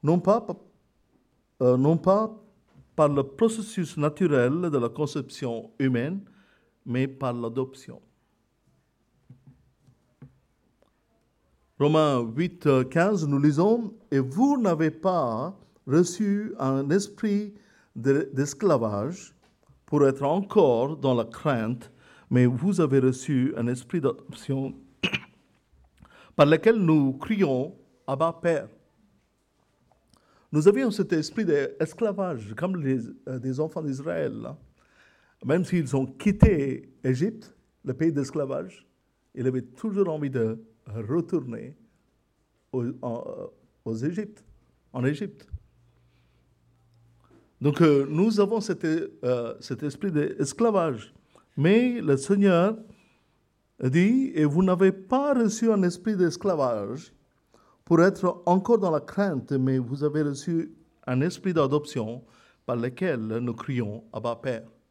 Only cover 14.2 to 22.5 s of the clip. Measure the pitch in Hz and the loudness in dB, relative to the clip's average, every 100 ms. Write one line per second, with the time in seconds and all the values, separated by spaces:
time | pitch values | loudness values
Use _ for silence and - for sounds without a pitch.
14.2 | 127 147 269 285 214 165 160 156 190 180 | 0 2 2 2 2 2 0 0 -2 0
15.2 | 131 110 147 196 _ _ - 143 175 - | -2 -4 -6 -10 _ _ 0 2 2 0
16.2 | 208 202 220 - 135 135 139 180 202 - | -2 -2 -4 -4 -2 0 0 0 0 -4
17.2 | 214 202 208 202 _ _ _ - 120 139 | -2 0 -2 -14 _ _ _ -6 0 2
18.2 | - 135 139 - 202 147 113 104 113 180 | 0 -4 -4 -2 0 2 0 -4 -6 -10
19.2 | - _ _ _ _ _ _ 147 139 135 | -16 _ _ _ _ _ _ 2 2 2
20.2 | 139 170 196 220 156 117 131 156 135 120 | 0 0 0 4 4 4 0 -2 0 0
21.2 | 110 - 156 127 110 123 - _ _ - | -2 -6 -2 -2 -2 -6 -10 _ _ -20
22.2 | _ 123 123 | _ 4 4